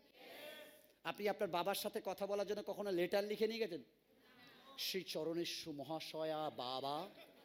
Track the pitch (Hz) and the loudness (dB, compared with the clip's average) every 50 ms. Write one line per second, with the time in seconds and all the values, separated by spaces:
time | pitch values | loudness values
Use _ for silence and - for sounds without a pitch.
0 | - - - - - - - - - - - - - - - - - - _ _ | -16 -20 -20 -18 -16 -14 -12 -12 -12 -12 -12 -12 -14 -16 -18 -20 -20 -20 _ _
1 | - 160 160 - 208 208 190 196 208 180 160 175 175 196 196 - - 214 - 220 | -6 -4 -2 0 2 2 2 4 2 2 4 4 4 4 2 2 0 0 -2 -2
2 | - 196 180 - 202 190 202 208 202 180 208 208 - - 185 180 208 202 185 170 | -2 -4 -2 -2 0 0 2 2 2 0 0 -2 -2 -4 -4 -2 0 2 4 4
3 | 180 175 - 202 202 208 208 202 220 214 226 226 220 180 175 143 120 - _ _ | 4 6 6 4 4 2 2 2 2 2 2 0 -2 -2 -2 -4 -8 -12 _ _
4 | _ _ _ - - - - - - - - - - - - - - - - 190 | _ _ _ -20 -20 -20 -20 -20 -20 -20 -20 -20 -20 -14 -8 -4 -2 -2 0 -2
5 | 165 - - 170 156 160 165 170 170 156 - - - 165 147 143 135 147 160 156 | -2 -2 -2 0 0 2 2 2 0 0 -2 -4 -6 -6 -6 -6 -4 -4 -4 -4
6 | - - - 156 160 156 156 156 156 151 - - 123 123 131 131 131 139 147 156 | -4 -4 -4 -2 0 0 2 0 0 0 0 0 0 0 0 0 2 0 0 0
7 | 180 202 - - - - - - - | -2 -4 -8 -14 -18 -18 -20 -20 -20